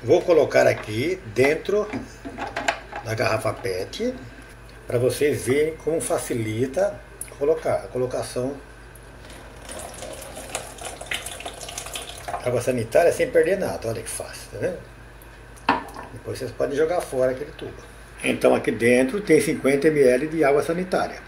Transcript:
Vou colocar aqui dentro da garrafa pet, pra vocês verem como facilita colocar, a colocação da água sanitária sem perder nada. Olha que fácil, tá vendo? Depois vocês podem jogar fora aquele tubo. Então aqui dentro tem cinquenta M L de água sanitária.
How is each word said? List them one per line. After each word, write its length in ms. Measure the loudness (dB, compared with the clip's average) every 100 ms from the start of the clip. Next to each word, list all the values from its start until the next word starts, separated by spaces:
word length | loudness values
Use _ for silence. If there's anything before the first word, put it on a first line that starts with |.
Vou 180 | 6 4
colocar 460 | 6 6 6 6 6
aqui 500 | 4 -2 -2 -2 -2 -2
dentro 540 | 4 4 4 0 0 0 -6 -10 -14 -14 -10 -8 -4 -4 -4 -10 -12
da 100 | -6
garrafa 400 | -2 0 0 -2
pet, 580 | -4 -4 -4 -6 -4 -4 -4 -14 -18 -20 -20 -20 -20 -4
pra 120 | 0
vocês 480 | 2 2 0 2 2
verem 280 | 2 2 0
como 160 | -2 -2
facilita 1000 | 0 -2 -2 -2 -2 0 0 0 0 -2 -16 -14 -14 -2
colocar, 380 | 0 2 0 -2
a 120 | -2
colocação 640 | -4 -4 -4 -6 -4 -4 -6 -14 -20 -20 -20 -20 -20 -18 -18 -18 -18 -14 -14 -14 -14 -14 -14 -14 -14 -10 -10 -10 -12 -12 -12 -8 -8 -8 -12 -12 -12 -10 -10 -10 -10 -12 -12 -8
da 140 | -4
água 160 | -2 0
sanitária 500 | 0 -2 2 6 6
sem 200 | 4 2
perder 280 | 4 4 2
nada. 300 | -2 -4 -4
Olha 140 | -6
que 80 | -6
fácil, 320 | -10 -10 -12 -14
tá 60 | -6
vendo? 180 | -6 -6 -12 -18 -20 -20 -20 -20 -20 -6 -2 -2 -2 -14 -14
Depois 260 | -12 -10 -8
vocês 120 | -8
podem 260 | -2 -2 2
jogar 240 | 2 0
fora 300 | -2 0 2
aquele 220 | 0 -8
tubo. 200 | -10 -12 -12 -18 -20 -20 -6
Então 320 | -2 4 4
aqui 160 | 4 2
dentro 520 | 2 6 6 4 0
tem 180 | 4 4
cinquenta 480 | 6 0 2 4 4
M 140 | 6
L 240 | 6 6 2
de 180 | 2
água 180 | 4 4
sanitária. 540 | 2 -2 0 -2 -2 -6